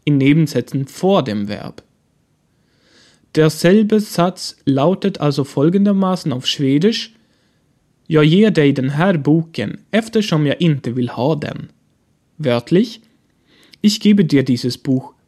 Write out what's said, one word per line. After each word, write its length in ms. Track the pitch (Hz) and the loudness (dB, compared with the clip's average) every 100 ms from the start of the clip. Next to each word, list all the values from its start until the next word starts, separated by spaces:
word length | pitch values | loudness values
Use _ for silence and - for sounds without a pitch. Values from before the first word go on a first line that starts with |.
| - | -2
in 120 | 143 | 2
Nebensätzen 680 | 135 151 156 123 120 - 131 | 4 4 4 -2 -4 -6 -8
vor 360 | - 185 196 | -4 0 0
dem 240 | 131 107 104 | 0 -4 -6
Verb. 360 | 104 - - - _ _ _ _ _ _ _ _ _ _ _ _ _ _ - | -8 -12 -18 -20 _ _ _ _ _ _ _ _ _ _ _ _ _ _ 0
Derselbe 640 | 156 151 170 208 214 214 | 2 2 2 4 4 0
Satz 560 | 208 - 175 180 - - - | -2 -2 -2 -4 -12 -8 -2
lautet 540 | 135 147 190 202 180 | 0 0 0 -4 -2
also 240 | 147 143 | -2 -2
folgendermaßen 880 | 131 - 151 190 202 196 185 180 160 | -4 0 0 2 2 0 0 -2 -4
auf 160 | 127 131 | -6 -6
Schwedisch: 680 | - 135 139 190 226 - _ _ _ _ _ _ _ _ _ - | -4 0 2 0 -2 -6 _ _ _ _ _ _ _ _ _ -2
"Jag 160 | 156 | 2
ger 280 | 151 175 220 | 4 4 4
dig 220 | 165 143 | 4 2
den 160 | 139 131 | 2 -2
här 280 | 143 185 175 | -2 0 0
boken, 600 | 139 160 160 - 101 - _ | 2 0 0 -6 -8 -10 _
eftersom 560 | 208 226 220 208 160 147 | -4 -2 -2 -2 0 0
jag 140 | - | 0
inte 340 | 170 143 - 123 | 0 0 -2 -4
vill 140 | 120 | -4
ha 260 | - 127 156 | -2 -2 -2
den." 340 | 151 - - _ _ _ _ _ _ - | -6 -12 -14 _ _ _ _ _ _ -8
Wörtlich: 640 | 151 120 - 165 240 - _ _ _ _ _ _ _ _ | -2 -2 0 0 0 -6 _ _ _ _ _ _ _ _
"Ich 180 | 208 208 | -2 2
gebe 240 | 208 208 | 2 4
dir 200 | 160 139 | 4 2
dieses 340 | 131 120 127 120 | 0 -2 -4 -6
Buch, 360 | - 131 - _ | -4 -4 -4 _